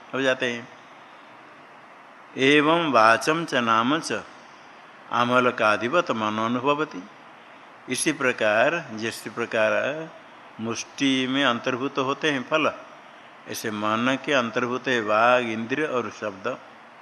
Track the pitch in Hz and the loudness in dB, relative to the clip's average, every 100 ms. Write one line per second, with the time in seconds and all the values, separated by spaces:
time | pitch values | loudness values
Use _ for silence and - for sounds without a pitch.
0 | - 131 135 127 127 120 120 - - - | -8 -2 0 2 0 -4 -10 -20 -20 -20
1 | - - - - - - - - - - | -20 -20 -20 -20 -20 -20 -20 -20 -20 -20
2 | - - - - 135 147 147 170 160 117 | -20 -20 -12 2 4 6 6 2 4 6
3 | 110 113 - 160 160 135 117 113 120 160 | 6 6 2 -2 0 0 2 2 2 0
4 | - 107 - - - - - - - - | -2 -8 -8 -18 -20 -20 -20 -20 -20 -20
5 | - 117 120 123 123 120 107 104 120 175 | -4 0 2 4 4 2 2 2 0 0
6 | 165 117 107 107 113 123 135 147 151 90 | 0 -2 -2 -2 -2 -2 0 -2 -2 -8
7 | - - - - - - - - - 127 | -14 -18 -20 -20 -20 -20 -20 -14 -8 -4
8 | 165 143 127 120 110 107 139 170 143 107 | -2 0 0 2 2 4 2 0 -6 -6
9 | 113 - 120 110 113 113 110 104 120 156 | -6 -6 -10 -6 -2 0 2 2 -2 -4
10 | 165 - - - - - 113 110 - - | -10 -16 -20 -20 -20 -10 -8 -8 -8 -2
11 | 139 131 127 135 139 117 131 120 139 143 | 0 0 0 0 0 0 -2 -4 -4 -2
12 | 131 139 156 139 120 156 127 - - - | -2 -2 -2 -2 -2 0 0 -4 -14 -20
13 | - - - - - 107 117 104 107 110 | -20 -20 -20 -20 -14 -10 -8 -4 -2 0
14 | 123 135 - 139 117 120 120 127 135 123 | 0 -2 0 0 0 -2 -4 -4 -2 -2
15 | 104 107 120 127 120 110 113 135 151 123 | 0 2 4 4 0 -4 -4 -4 -2 -4
16 | 107 - 107 95 110 131 - - - - | -6 -6 -8 -6 -8 -8 -14 -20 -20 -20